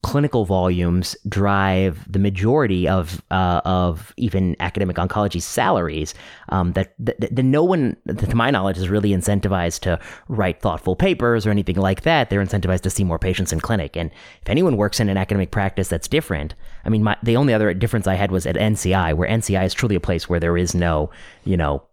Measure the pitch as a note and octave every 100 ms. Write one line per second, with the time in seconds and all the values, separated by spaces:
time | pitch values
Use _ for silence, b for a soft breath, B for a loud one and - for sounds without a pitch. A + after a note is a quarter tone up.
0 | - C#3+ C#3+ B2 F#2+ F#2 F2+ F2+ F2 F2+
1 | F2+ - G#2 G2+ G2+ G2 G2 F#2 F#2+ E2
2 | - F#2+ G2+ F#2+ G#2 D3 B2 F#2 E2+ F#2+
3 | D#2+ F#2 - F#2 F2+ F2 - F#2 F2+ D#2+
4 | - - A#2 F#2+ F#2 - F2+ G2 G2 E2+
5 | F#2 - G2+ F2 - - - A2+ E2+ D#2
6 | D2+ - B B - F#2+ F2 F2 F#2+ -
7 | A2 - A#2 B2 C3 C#3+ F3 F#3 B2 -
8 | - G2 - A#2 A#2 B2+ G2 F2+ F2+ G#2
9 | G2+ F#2+ F2 G2+ F#2+ F#2 E2+ - F#2+ E2
10 | B B - A2 F#2+ E2 G#2 E2+ - F#2
11 | G3 F3+ A#2+ A#2 G#2 G#2 F#2+ F2+ F#2+ F#2+
12 | - D#3+ A#2+ G2+ G2 G#2 F2 F#2 F#2 -
13 | F#2+ E2 F#2 F2+ F2+ D#2+ - A2 D2+ -
14 | E2 B B B - B2 F3+ A2+ G#2 -
15 | G#2+ F#2+ F#2+ G2+ F2+ - G2 - F#2 E2
16 | - C#3+ - D#2 D2+ - b b - A2
17 | G#2+ G#2 A#2 A#2 C#3+ A2 G#2+ F2+ A2+ A2+
18 | F#2+ F#2 G2 F#2 - E2+ G#2+ G#2+ A#2 F#2+
19 | E2+ D#2 F2+ A2+ - F#2+ F#2 - A#2+ F#2+
20 | - E2+ - F2 E2+ E2+ F2+ F2+ F2 D#2
21 | D2+ B B B - F#2 D2+ C#2 _